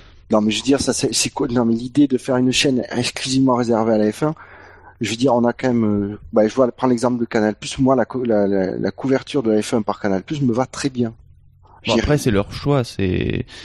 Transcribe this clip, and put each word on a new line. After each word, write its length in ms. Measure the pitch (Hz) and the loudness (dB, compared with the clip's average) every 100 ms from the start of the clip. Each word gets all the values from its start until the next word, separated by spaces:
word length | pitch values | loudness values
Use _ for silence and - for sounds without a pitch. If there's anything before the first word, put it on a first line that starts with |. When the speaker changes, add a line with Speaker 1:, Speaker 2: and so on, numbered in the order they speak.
| - - - | -20 -16 0
Speaker 1:
Non, 100 | 110 | 2
mais 100 | 107 | 2
je 60 | 107 | -2
veux 60 | |
dire, 180 | 127 139 | 0 0
ça, 100 | - | 0
c'est, 220 | 117 131 | -2 -2
c'est 160 | 113 - | -2 -4
quoi ? 180 | - 143 | -4 -2
Non, 160 | 120 113 | 0 0
mais 100 | 113 | 0
l'idée 320 | 127 135 143 | -2 2 2
de 100 | 123 | 2
faire 180 | - 127 | 0 0
une 140 | 127 | 2
chaîne 320 | 120 147 127 - | 2 0 0 -2
exclusivement 640 | 117 120 - 131 135 131 123 | -4 -4 -6 -2 2 4 2
réservée 380 | 117 113 113 | 2 2 2
à 40 | 107 | 2
la 140 | 107 | 2
F 120 | 107 | 0
un, 120 | 156 160 - - - - - - | -4 -4 -14 -20 -20 -20 -20 -8
je 100 | 110 | -6
veux 60 | 113 | 0
dire, 180 | 135 | 2
on 100 | 120 120 | 4 2
a 80 | |
quand 160 | - 131 | 0 0
même, 160 | 120 110 | 0 0
euh, 340 | 104 101 104 - | 0 -4 -8 -2
bah, 160 | 113 107 | 2 2
je 60 | |
vois, 160 | 127 123 | 2 0
prends 160 | - 131 | 2 0
l'exemple 320 | 120 120 120 | 2 0 -2
de 60 | 117 | -2
Canal 300 | 117 107 104 | 0 0 -2
Plus, 240 | - - | -8 0
moi, 160 | 131 131 | 2 2
la 100 | 107 | 0
co-, 180 | 131 | -4
la, 240 | 123 104 101 | 0 2 2
la, 300 | 98 92 58 | 0 -2 -2
la 140 | 98 | -6
couverture 520 | - 135 131 - 147 | -4 -2 -2 -2 -2
de 80 | 113 | 0
la 100 | 107 | 0
F 120 | 107 | 0
un 80 | 120 | -2
par 180 | 107 98 | -2 -2
Canal 240 | 104 95 | -2 -2
Plus 180 | - 151 | -4 -2
me 120 | 135 | -2
va 120 | 117 127 | 0 -2
très 240 | - 143 | -4 -6
bien. 200 | 127 117 - - - - _ - - - | -2 -4 -6 -20 -20 -20 _ -20 -12 -2
Speaker 2:
Bon, 80 | 113 | 0
Speaker 1:
J'ai 40 | |
Speaker 2:
après, 140 | 107 | 2
Speaker 1:
ri- 60 | 147 | 2
Speaker 2:
c'est 100 | 131 | 2
leur 220 | 98 101 | 0 -2
choix, 300 | - 143 143 | -4 0 0
c'est, 640 | 120 - 95 92 - - - - | -2 -4 -2 0 -2 -4 -6 -12